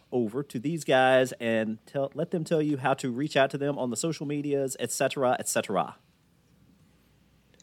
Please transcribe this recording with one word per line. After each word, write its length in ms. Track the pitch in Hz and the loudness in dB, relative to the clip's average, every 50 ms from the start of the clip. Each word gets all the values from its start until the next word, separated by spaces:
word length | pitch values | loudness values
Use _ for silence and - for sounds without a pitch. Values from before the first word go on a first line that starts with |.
| _ - | _ -4
over 320 | - 123 117 104 110 139 143 | -2 -2 0 -2 -2 -6 -8
to 160 | - - 123 | -6 -6 -6
these 240 | 110 143 170 160 - | -4 -4 -4 -4 0
guys 480 | - 135 131 131 131 131 131 131 120 - | 2 4 6 6 6 6 6 4 2 -2
and 440 | - 120 113 113 110 110 110 110 110 - | -4 -2 0 0 0 0 -2 -4 -8 -10
tell, 260 | - - 143 135 139 - | -8 -6 -4 -4 -4 -4
let 180 | 143 165 - | -6 -6 -4
them 120 | - 175 156 | -2 -4 -2
tell 180 | - 170 156 | 0 0 2
you 160 | 156 151 147 | 2 2 0
how 180 | 131 131 135 139 | 0 0 0 0
to 140 | - - 131 | 0 -2 -4
reach 280 | 117 127 147 151 - | -4 -2 -2 0 4
out 120 | 147 135 - | 4 4 4
to 60 | - | 2
them 220 | 139 139 143 143 113 | -2 -2 -2 -2 -2
on 120 | 127 123 | -2 -2
the 60 | 113 | -2
social 280 | - - 165 151 - 156 | -2 -2 -4 -4 -4 -4
medias, 500 | 143 147 147 143 147 139 139 135 131 - - | -6 -4 -4 -2 -2 0 0 0 -2 -4 -4
et 120 | 127 - | -6 -4
cetera, 460 | - - 139 135 - 151 131 123 123 - | -2 0 0 0 0 2 2 2 2 0
et 80 | - | -2
cetera. 480 | - - 117 - - 101 90 76 - - - _ _ _ _ _ _ _ _ _ _ _ _ _ _ _ _ _ _ _ _ _ _ _ _ _ _ _ _ _ _ _ - | -2 -2 -2 -2 0 0 0 0 0 -4 -16 _ _ _ _ _ _ _ _ _ _ _ _ _ _ _ _ _ _ _ _ _ _ _ _ _ _ _ _ _ _ _ -20